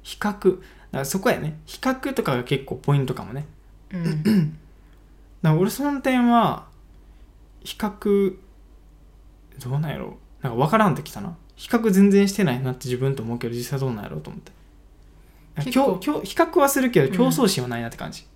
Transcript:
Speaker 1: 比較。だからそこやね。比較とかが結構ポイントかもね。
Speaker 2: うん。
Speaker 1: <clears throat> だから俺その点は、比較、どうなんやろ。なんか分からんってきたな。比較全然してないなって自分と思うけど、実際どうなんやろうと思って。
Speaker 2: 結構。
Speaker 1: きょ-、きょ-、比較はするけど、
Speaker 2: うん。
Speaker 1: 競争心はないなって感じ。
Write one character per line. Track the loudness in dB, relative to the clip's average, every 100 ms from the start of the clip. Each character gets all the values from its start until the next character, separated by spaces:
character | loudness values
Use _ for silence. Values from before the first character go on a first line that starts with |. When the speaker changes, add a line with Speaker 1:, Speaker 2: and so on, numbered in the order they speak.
Speaker 1:
比 | -16 -6
較。 | -6
だ | 2 0 0
か | -12 -20 -10
ら | -8
そ | -4 0
こ | 0
や | 0
ね。 | -4 -8 -16
比 | -6
較 | -4 -2 -4
と | -2
か | -2 -2
が |
結 | -2 -4
構 | -4 -6
ポ | 0
イ | 0
ン | 0
ト |
か | -6
も | -8
ね。 | -12 -14 -18 -20 -20 -12
Speaker 2:
う | -6
ん。 |
Speaker 1:
<clears throat> | -4 0 2 4 2 -4 -20 -20 -20 -20 -20 -20 -20 -2
だ | 2
か |
ら |
俺 | 4 2
そ | 0 -4
の | -2
点 | 0 2 4
は、 | 4 4 -2 -10 -20 -20 -20 -20 -20 -20 -20 -20 -20
比 | -18 -6
較、 | -6 -4 0 2 2 -4 -20 -20 -20 -20 -20 -20 -20 -20 -20 -20 -20 -14
ど | -6 -4
う |
な | -4
ん |
や | -6
ろ。 | -10 -14 -20 -8
な | -4
ん |
か | 0
分 | 2
か | 4
ら | 4
ん |
っ | 2
て |
き | -6
た | -10
な。 | -10 -12 -20 -20
比 | -2
較 | 0 4
全 | 6 6
然 | 6 4
し |
て | 2
な | 0
い | 0
な | -4
っ | -6
て | -6
自 | -2
分 | -2 -2
と |
思 | -6
う | -6
け | -6
ど、 |
実 | -6
際 | -6 -4
ど | -4
う |
な | -6
ん |
や | -8
ろ | -12
う |
と | -12
思 | -16
っ |
て。 | -18 -20 -20 -20 -20 -20 -20 -20 -20 -20 -14 -8
Speaker 2:
結 | -2 2
構。 | 2 0
Speaker 1:
き | -2
ょ-、 |
き | -4
ょ-、 |
比 | -4 0
較 | 2 4
は | 4
す | 4
る | 4
け | 4
ど、 | 2
Speaker 2:
う |
ん。 |
Speaker 1:
競 | 2 2
争 | 4 2
心 | 2
は | -4
な | -6
い |
な | -8
っ |
て | -8
感 | -12
じ。 | -12 -20